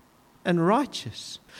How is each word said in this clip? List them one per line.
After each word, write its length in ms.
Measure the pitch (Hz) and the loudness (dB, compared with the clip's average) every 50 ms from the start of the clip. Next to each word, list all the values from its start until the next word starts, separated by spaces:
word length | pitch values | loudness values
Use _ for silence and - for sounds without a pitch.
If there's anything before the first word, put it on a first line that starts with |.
| - _ _ _ _ _ _ _ - | -20 _ _ _ _ _ _ _ -2
and 220 | - 175 170 165 | 0 2 4 4
righteous. 720 | 180 214 269 285 208 - - - 113 - - - - - - _ - - | 4 4 4 2 -2 -6 -10 -10 -10 -12 -12 -14 -14 -16 -16 _ -20 -20